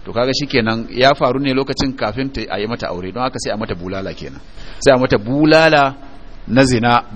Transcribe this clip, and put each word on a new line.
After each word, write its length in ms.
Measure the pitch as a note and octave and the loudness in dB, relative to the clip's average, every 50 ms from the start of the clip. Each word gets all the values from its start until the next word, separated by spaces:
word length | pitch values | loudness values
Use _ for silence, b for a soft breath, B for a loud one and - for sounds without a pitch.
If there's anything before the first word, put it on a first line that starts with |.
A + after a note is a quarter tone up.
| - | -12
to, 80 | - | -6
kaga 200 | F2+ A2+ B2 C3+ C3 | -2 0 0 0 0
shikenan, 520 | C#3 D3 C3+ - B2 A2 A2+ A2 A2+ A2+ - | -2 -2 0 0 2 2 2 0 -2 -4 -6
ya 240 | - A#2 B2+ C3+ C#3+ | 0 4 4 4 4
faru 260 | - D3+ B2+ B2 C3+ | 4 2 2 2 2
ne 140 | C#3+ C#3 C3 | 0 0 0
lokacin 380 | C3 C3+ - C3+ - C#3+ C3+ B2+ | 0 0 0 -2 0 -2 -2 -2
kafin 340 | - A#2+ G#2+ G#2 B2+ C3+ C#3 | -2 -2 -2 -2 -2 -4 -4
ta, 120 | C3+ - G#2+ - | -4 -6 -6 -4
a 80 | - G2+ | -4 -2
yi 60 | G#2 | -2
mata 220 | A2 A#2 A#2 G#2 - | -2 -4 -4 -4 -4
aure, 240 | F2+ F2 F#2 F#2 | -4 -6 -6 -6
don 100 | F#2+ A#2+ | -4 -2
haka 160 | B2+ C3 C3+ - | -2 -2 -2 -4
sai 140 | - C3 | -4 -4
a 40 | G#2 | -2
mata 180 | G#2+ A2 - G#2 | -2 -4 -4 -6
bulala 380 | E2+ F2 F#2 F#2+ F#2+ F#2+ F2+ D#2 | -6 -6 -6 -6 -6 -6 -6 -8
kenan, 260 | - D#2 C#2 C2+ D2 - - B B B B B B | -10 -12 -12 -12 -14 -16 -16 B B B B B B
sai 140 | - C3+ C3+ | 0 2 2
a 40 | B2+ | 2
mata 200 | B2+ B2 C3+ A2+ | 2 0 0 -2
bulala 760 | G2+ A#2 C3+ C#3+ D#3 D3+ D#3 D#3+ D#3+ D#3+ D#3 D3 C#3 C3+ C#3 - - - - - - - - - - G2+ | 0 -2 0 2 4 4 6 6 6 6 6 4 4 2 0 -4 -12 -16 -16 -14 -14 -14 -14 -12 -6 0
na 160 | G#2+ B2+ C3+ | 4 4 4
zina, 380 | B2+ B2+ A2+ A2+ A#2+ A#2+ A#2+ - - G#2+ | 6 4 4 4 4 4 4 2 -2 -2